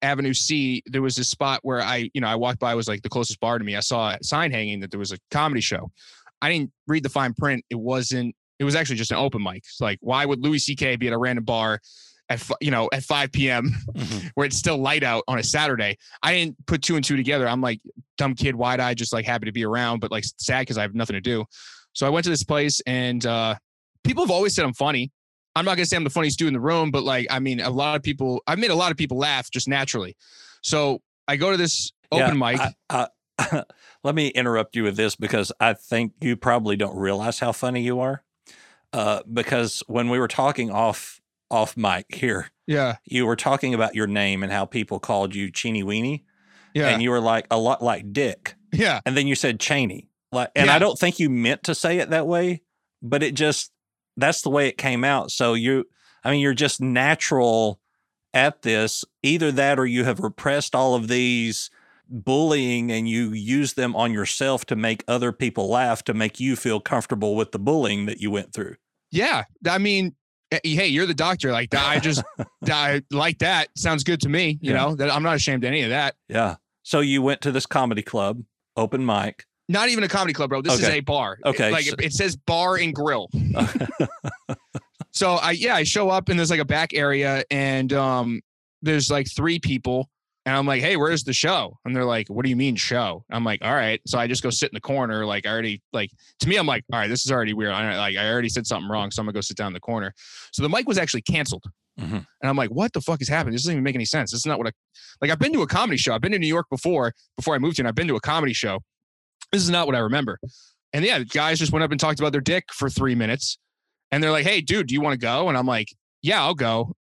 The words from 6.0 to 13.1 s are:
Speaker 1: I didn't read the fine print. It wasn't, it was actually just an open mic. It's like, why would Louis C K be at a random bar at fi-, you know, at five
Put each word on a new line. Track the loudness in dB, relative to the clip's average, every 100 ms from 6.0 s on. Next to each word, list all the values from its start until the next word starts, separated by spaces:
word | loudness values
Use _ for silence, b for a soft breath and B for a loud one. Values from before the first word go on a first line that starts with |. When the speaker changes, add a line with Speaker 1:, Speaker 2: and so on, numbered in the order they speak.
| B B B _
Speaker 1:
I | -2
didn't | 0 -2 -6 -4
read | -2
the | 0
fine | -2 -2
print. | 0 -2 -2 -4
It | -6
wasn't, | -2 -2 -2 -2 -4 -6 _ -4
it |
was | 0
actually | 0 0 -2
just | -2
an | 0
open | 0 -2
mic. | -4 -8
It's | -12 -4
like, | -4 -2
why | -2 0 0
would | 0
Louis | 0 0
C | -2
K | -2 -2 0
be | 0
at |
a | 0
random | 0 0
bar | 0 0 0 -2 B B B B -6
at | -6
fi-, | -4 -4
you | 0
know, | 0 0
at | -2
five | -2